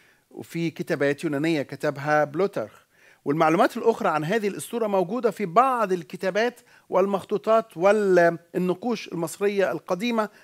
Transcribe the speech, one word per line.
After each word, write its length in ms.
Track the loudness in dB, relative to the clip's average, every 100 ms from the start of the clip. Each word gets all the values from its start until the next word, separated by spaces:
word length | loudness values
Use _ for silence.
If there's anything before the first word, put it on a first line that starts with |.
| _ _ _
وفي 380 | -18 -12 -6 -6
كتابات 540 | -6 -6 -2 0 -2
يونانية 380 | -4 -2 -2 -2
كتبها 600 | -4 -6 -6 -4 0 0
بلوترخ. 480 | 0 0 -2 -4 -10 -12 _ _ _ _ -4
والمعلومات 520 | 2 2 4 2 2
الأخرى 320 | 0 0 0
عن 140 | -2
هذه 240 | -2 -2 -2
الأسطورة 400 | -6 -8 -6 -2
موجودة 440 | 0 0 0 -2
في 140 | -2 0
بعض 460 | 2 4 2 0
الكتابات 680 | -2 -6 -6 -4 0 -2 -4 _ _ -2
والمخطوطات 880 | 0 2 -2 -4 -4 2 2 0 2
والنقوش 1300 | 4 4 4 6 4 2 _ -2 -2 -2 -4 -6 -6
المصرية 640 | -6 -6 -4 -2 0 0
القديمة 580 | -2 -6 -4 -2 -2 -4 _